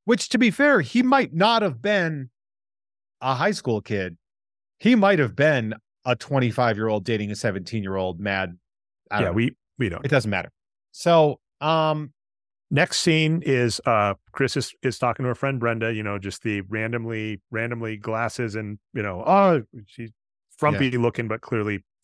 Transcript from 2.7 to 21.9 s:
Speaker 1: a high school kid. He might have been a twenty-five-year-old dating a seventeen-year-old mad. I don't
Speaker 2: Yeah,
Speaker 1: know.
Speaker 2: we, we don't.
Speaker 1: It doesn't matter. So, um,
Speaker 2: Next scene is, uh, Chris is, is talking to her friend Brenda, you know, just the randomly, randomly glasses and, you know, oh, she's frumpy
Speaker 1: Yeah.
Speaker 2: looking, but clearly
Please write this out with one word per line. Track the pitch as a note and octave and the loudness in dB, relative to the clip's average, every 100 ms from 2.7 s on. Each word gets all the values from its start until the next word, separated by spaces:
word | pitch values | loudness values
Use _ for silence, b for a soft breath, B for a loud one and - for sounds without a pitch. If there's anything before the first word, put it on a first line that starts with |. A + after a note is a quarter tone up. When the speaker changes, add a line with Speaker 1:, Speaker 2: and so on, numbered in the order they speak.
| _ _ _ _ _ | _ _ _ _ _
Speaker 1:
a | B2+ B2+ | -2 0
high | F3+ | 0
school | G3+ - A2 | -2 -2 -4
kid. | - G#2 F#2 E2+ _ _ _ _ _ _ | -2 -4 -6 -10 _ _ _ _ _ _
He | G#3 A#3+ | 2 4
might | G3 F#3+ | 4 4
have | C3 F2 | 2 2
been | D3 C#3+ A2 G#2+ _ _ B2+ | 2 2 -2 -8 _ _ -4
a | B2 | -2
twenty-five-year-old | - C#3 B2 A2 A#2+ G#2 A2 G#2+ | 0 0 0 2 0 0 0 -2
dating | F#2+ A2 G#2 | -2 -2 -4
a | G#2 | -4
seventeen-year-old | A#2 F#2+ F2 A2+ F#2+ F#2+ F#2 F2 | -4 -4 -6 -6 -4 -4 -4 -4
mad. | G2+ G2 F#2+ F2 _ _ _ _ - | -4 -2 -4 -8 _ _ _ _ -6
I | G#2 | -2
don't | |
Speaker 2:
Yeah, | G2+ | 0
Speaker 1:
know. | |
Speaker 2:
we, | F#2+ A#2+ - _ - | 0 -2 -4 _ -6
we | A#2 | -4
don't. | E2 C3+ | -4 0
Speaker 1:
It | |
doesn't | C#3 A2+ | 0 0
matter. | G2 E2+ - _ _ _ | -2 -6 -12 _ _ _
So, | - F3 E3+ D3+ C3 _ _ | -6 2 4 4 0 _ _
um, | D3+ D#3+ D#3 D3+ D3+ _ _ _ _ _ _ | 0 2 2 -2 -6 _ _ _ _ _ _
Speaker 2:
Next | C#3 F3 - | 0 2 2
scene | - D#3 D#3 E3 - | 2 4 4 0 2
is, | C3 A#2+ - - | 2 2 0 2
uh, | A2 G#2 G2 _ | 4 2 -2 _
Chris | - C3+ - | -2 -2 -2
is, | - - | -6 -6
is | C3 A#2 | -6 -2
talking | B2 A#2 | -2 -2
to | B2+ | -4
her | A#2 | -4
friend | C#3 C3+ | -4 -2
Brenda, | A#2 A2+ A2+ | -2 -2 -2
you | A2 | -4
know, | G#2+ G2+ | -4 -6
just | G2 - | -8 -6
the | A2+ G#2 | -4 -4
randomly, | F#2+ A2 A2+ A#2+ A2+ A2 G#2+ G2+ _ | -4 -6 -4 -4 -6 -6 -8 -10 _
randomly | A2+ A#2 A#2+ A2+ G#2+ | -6 -6 -6 -8 -8
glasses | G#2+ A2 A#2 - A#2+ G#2 | -6 -4 -4 -4 -6 -6
and, | G#2+ G#2 _ | -8 -12 _
you | - | -6
know, | G#2 F2+ B2+ | -6 -4 2
oh, | F#3+ G3 D#3+ G#2 - G#2 | 4 6 2 -2 -14 -20
she's | - A#2 - _ _ _ _ | -16 -16 -18 _ _ _ _
frumpy | D3+ D3+ C3+ | 0 2 2
Speaker 1:
Yeah. | B2 | 2
Speaker 2:
looking, | A#2+ A2+ A2+ | 0 0 -4
but | A2 | -6
clearly | - A2+ G#2 G2+ - | -4 -4 -2 -6 -8